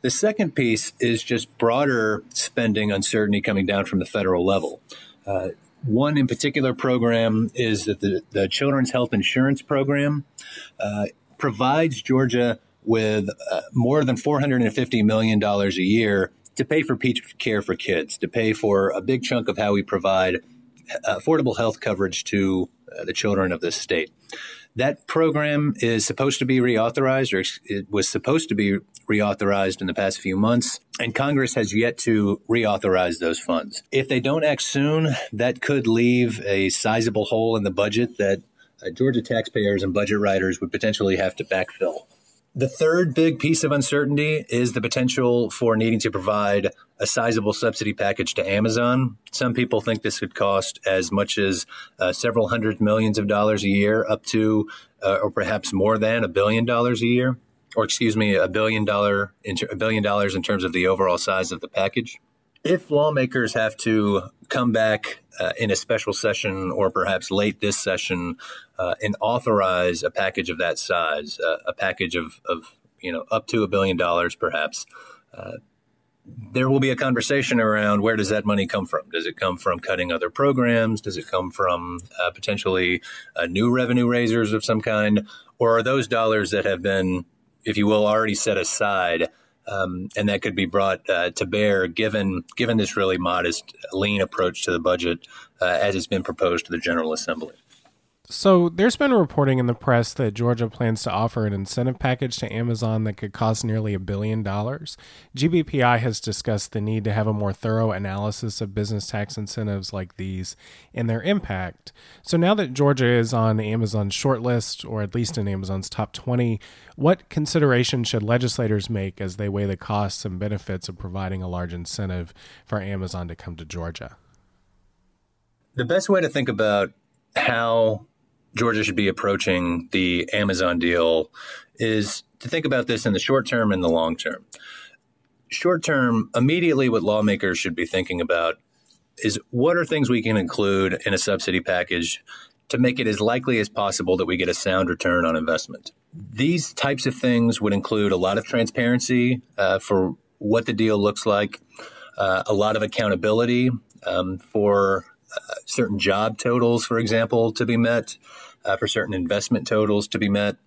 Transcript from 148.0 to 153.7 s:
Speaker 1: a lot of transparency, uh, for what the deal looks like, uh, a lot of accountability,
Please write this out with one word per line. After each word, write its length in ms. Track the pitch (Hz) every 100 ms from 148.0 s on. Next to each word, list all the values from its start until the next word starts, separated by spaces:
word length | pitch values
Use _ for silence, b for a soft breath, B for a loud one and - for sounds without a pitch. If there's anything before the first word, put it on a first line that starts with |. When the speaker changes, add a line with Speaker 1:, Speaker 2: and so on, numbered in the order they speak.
| 101
Speaker 1:
a 40 | 92
lot 200 | 92 101
of 80 | -
transparency, 960 | 120 113 - 120 123 - 123 123 127 _ -
uh, 220 | 95 95
for 360 | - 98 92 - _ _
what 280 | 104 113 -
the 80 |
deal 240 | 104 110 104
looks 280 | 101 101 110
like, 340 | 101 104 - _ B B B B -
uh, 260 | 98 92 -
a 60 |
lot 240 | 104 107 110
of 40 |
accountability, 880 | 104 - 107 95 107 110 120 123 127